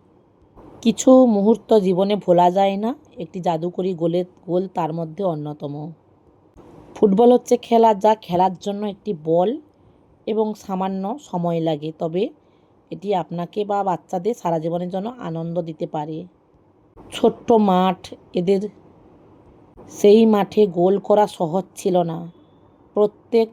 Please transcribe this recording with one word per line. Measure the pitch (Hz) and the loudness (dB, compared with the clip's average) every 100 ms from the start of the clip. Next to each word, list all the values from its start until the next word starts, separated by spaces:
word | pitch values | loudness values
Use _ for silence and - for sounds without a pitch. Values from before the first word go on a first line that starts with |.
| _ _ _ _ _ - - - | _ _ _ _ _ -20 -20 -4
কিছু | 233 - - 262 254 | -2 2 6 6 6
মুহূর্ত | 202 196 214 - 220 | 4 2 0 2 2
জীবনে | 190 180 202 208 | 2 0 0 -2
ভোলা | 180 175 175 | 2 4 4
যায় | 185 196 196 | 4 0 0
না, | 220 294 _ - | -6 -8 _ -16
একটি | 165 190 | -14 -6
জাদুকরী | 175 160 175 175 185 | -4 -4 -6 -6 -6
গোলের | 175 170 175 180 _ - | -2 -2 -2 -4 _ -6
গোল | 180 185 | -4 -4
তার | 180 156 | -4 -6
মধ্যে | 165 160 156 | -6 -10 -6
অন্যতম। | 196 151 147 147 143 143 156 160 _ _ _ _ _ - - - - | -6 -4 -8 -10 -12 -12 -14 -18 _ _ _ _ _ -20 -20 -20 -20
ফুটবল | - 214 196 240 | -2 2 4 6
হচ্ছে | 233 - 240 | 4 2 -2
খেলা, | - 226 226 | 2 4 4
যা | 202 214 | 4 2
খেলার | 220 - 175 185 | 0 -2 0 0
জন্য | 180 202 202 208 | 0 -8 -8 -8
একটি | 190 - 170 | -8 -10 -8
বল | 156 170 190 302 - _ _ _ _ _ - | 0 2 2 -2 -10 _ _ _ _ _ -6
এবং | 214 214 | -2 -2
সামান্য | 214 - 185 190 190 190 294 | -6 -8 -6 -4 -6 -6 -10
সময় | - 180 170 170 | -8 -6 -4 -2
লাগে, | 165 151 156 156 | -2 -4 -8 -8
তবে | 170 175 254 - _ _ _ _ _ | -6 -4 -6 -8 _ _ _ _ _
এটি | 165 196 | -14 -4
আপনাকে | 185 160 170 170 - | -4 -4 -8 -8 -8
বা | 202 202 | -4 -4
বাচ্চাদের | 196 170 - 185 190 | -2 -4 -6 -6 -4
সারা | 240 175 165 | -4 -4 -4
জীবনের | 160 175 180 | -4 -6 -6
জন্য | 190 208 | -8 -8
আনন্দ | 247 175 165 165 170 | -10 -10 -8 -6 -6
দিতে | 165 156 165 | -8 -10 -8
পারে। | 156 151 160 180 _ _ _ _ _ _ - - | -8 -8 -10 -14 _ _ _ _ _ _ -20 -18
ছোট্ট | - 226 - - | -2 -2 -2 0
মাঠ | 226 208 185 185 180 - - _ | 2 4 2 2 -2 -10 -20 _
এদের, | 185 175 196 208 - - _ _ _ _ _ _ _ _ - - | -4 0 0 -2 -12 -20 _ _ _ _ _ _ _ _ -20 -20
সেই | - 208 214 226 | 0 6 6 6
মাঠে | 208 196 214 208 | 2 0 0 0
গোল | 175 180 196 | 2 0 0
করা | - 208 208 | 2 2 2
সহজ | - 165 185 180 - | 0 -4 -4 -6 -6
ছিল | 202 180 | -2 0
না। | 170 165 170 - _ _ _ _ _ | -2 -6 -14 -20 _ _ _ _ _
প্রত্যেক | - 208 - _ 226 220 | -2 -2 -2 _ 0 0